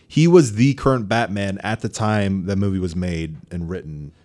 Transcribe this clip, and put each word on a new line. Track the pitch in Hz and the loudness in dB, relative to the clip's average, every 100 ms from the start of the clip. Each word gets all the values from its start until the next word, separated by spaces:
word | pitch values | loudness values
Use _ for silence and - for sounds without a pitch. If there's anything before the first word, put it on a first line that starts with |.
| _ | _
he | 147 170 | 2 6
was | 175 123 | 6 6
the | 104 135 | 4 2
current | 135 135 127 101 | 2 0 0 0
Batman | 113 101 101 98 95 | -2 -2 -2 -4 -4
at | 104 110 | -6 -4
the | 113 | -6
time | - 107 107 98 98 | -4 -2 0 0 -2
that | 90 98 | -2 -2
movie | 101 95 | 0 -2
was | 90 | -2
made | 85 90 82 80 76 - | -4 -4 -4 -6 -10 -12
and | 87 82 | -8 -8
written. | 92 78 76 73 - | -8 -10 -14 -14 -18